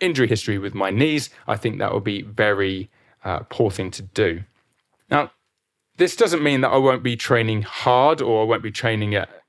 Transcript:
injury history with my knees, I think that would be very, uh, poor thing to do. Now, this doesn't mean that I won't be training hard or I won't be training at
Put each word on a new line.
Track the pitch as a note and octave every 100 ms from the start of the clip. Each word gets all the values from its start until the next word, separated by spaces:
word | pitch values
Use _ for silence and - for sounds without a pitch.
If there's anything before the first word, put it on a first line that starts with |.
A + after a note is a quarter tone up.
injury | F#3 C#3 A2+
history | A2 - G2+
with | G2
my | G2 F#2+
knees, | G#2 D#3 D3+ - - -
I | G#2+
think | A#2+ -
that | G#2
would | G#2
be | G2+ G2+
very, | G#2+ A2 G#2+ G2 F#2+ F#2+ F#2 _ _ _
uh, | F#2+ E2+ -
poor | - A2
thing | G2 F#2+
to | -
do. | F#2+ - G2 E2+ G2+ _ _ _ _ _ _
Now, | D3 C#3+ _ _ _ _ _ _ -
this | F3 -
doesn't | G#3+ E3
mean | D3 C3+
that | B2+
I | C3+
won't | C3+ B2+
be | B2 A#2
training | - A#2+ A2 G#2+
hard | G#2 - B2+ B2 C#3 D#3+
or | B2 A2
I | A2
won't | A2+
be | G#2+
training | - A#2+ G#2+ G#2
at | G2+ E2+ F#2+